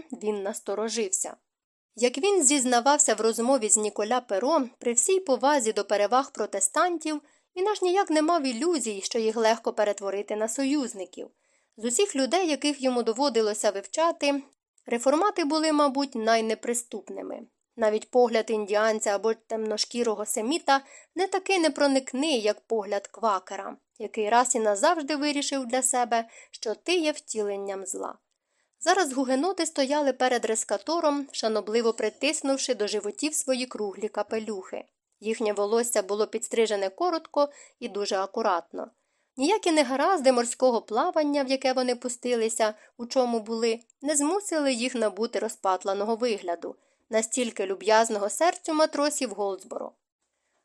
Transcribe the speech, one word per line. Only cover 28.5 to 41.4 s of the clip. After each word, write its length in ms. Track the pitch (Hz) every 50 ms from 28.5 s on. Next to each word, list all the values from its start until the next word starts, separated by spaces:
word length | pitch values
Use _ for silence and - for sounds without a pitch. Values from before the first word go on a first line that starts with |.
| _ _ _ _ _ -
Зараз 300 | - 311 370 392 359 277
гугеноти 540 | 254 262 269 240 262 262 294 381 370 370 330
стояли 460 | 320 - 285 269 254 285 302 294 269
перед 320 | 254 - 254 254 254 233 208
рескатором, 840 | 220 220 226 - - 208 202 - - 320 339 330 302 285 285 269 -
шанобливо 600 | - - - 220 220 214 202 208 214 233 226 226
притиснувши 840 | 220 - 226 214 214 - 269 285 311 - - 269 269 269 - - 247
до 120 | 202 208
животів 480 | 202 208 208 202 208 196 - - 311 302
свої 320 | - - - 262 240 254
круглі 420 | 240 - 220 208 202 190 202 208 208
капелюхи. 760 | - 214 208 - 233 220 220 220 214 190 185 - - - - _ _ _ _ _ _ -
Їхнє 320 | 202 214 220 - 233 208
волосся 500 | 208 202 202 202 220 233 240 240 - 220
було 240 | 196 185 202 208 214
підстрижене 600 | 208 - 220 - - - 233 226 214 214 202 190 190
коротко 600 | 190 - 339 359 339 320 320 - - 294 294 285 - - - - _ -
і 80 | 240 220
дуже 280 | 190 202 208 196 214
акуратно. 760 | 190 196 196 - 233 226 214 180 175 - _ - 180 - - _ _ _ _ _ _ _ _ _
Ніякі 340 | - 262 320 427 427 - 359
негаразди 640 | 320 302 285 233 269 262 294 359 392 330 247 262
морського 500 | 254 240 240 240 - - 254 254 233 214
плавання, 600 | - - 214 233 302 359 349 320 302 294 285 294